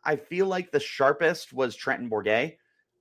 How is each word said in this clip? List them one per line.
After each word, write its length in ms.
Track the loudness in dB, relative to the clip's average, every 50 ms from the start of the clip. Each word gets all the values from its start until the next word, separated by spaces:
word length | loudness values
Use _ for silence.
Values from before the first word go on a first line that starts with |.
| -4
I 120 | -2 -2
feel 300 | -4 -4 -4 -2 0 0
like 260 | 0 0 -4 -2 0
the 80 | 0 -2
sharpest 720 | 0 -2 0 2 4 4 4 4 2 2 2 0 -6 -8
was 240 | -2 -2 -2 -2 -2
Trenton 340 | -4 -4 -4 -4 -4 -4 -4
Bourguet. 460 | -4 -2 0 2 2 2 0 -2 -6 _ _ _ _ _ _ _ _ _